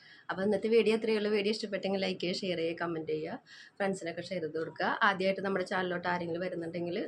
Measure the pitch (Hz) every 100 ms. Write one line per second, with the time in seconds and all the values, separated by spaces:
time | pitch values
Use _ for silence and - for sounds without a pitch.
0 | - - - 175 202 190 220 226 208 220
1 | 220 214 208 214 196 226 202 190 190 190
2 | 190 185 175 - 190 165 165 170 175 160
3 | 156 156 165 240 - - - - 196 190
4 | 170 170 170 185 156 156 156 - 202 -
5 | 208 185 190 190 190 190 185 190 180 175
6 | 180 175 170 165 185 175 165 175 170 196